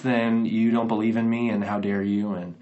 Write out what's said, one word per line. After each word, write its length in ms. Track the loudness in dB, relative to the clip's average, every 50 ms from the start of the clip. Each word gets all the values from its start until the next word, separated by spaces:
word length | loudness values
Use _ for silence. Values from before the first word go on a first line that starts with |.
then 440 | -2 0 0 2 2 2 2 2 0
you 260 | 0 0 2 2 2
don't 160 | 2 2 0 0
believe 300 | 0 0 0 0 0 2
in 120 | 0 0
me, 200 | 0 0 0 0
and 120 | 0 0
how 180 | -2 -2 -2 -2
dare 220 | -2 -2 -2 0
you, 300 | 0 0 0 0 0 -2 -4
and 220 | -6 -6 -10 -12 -14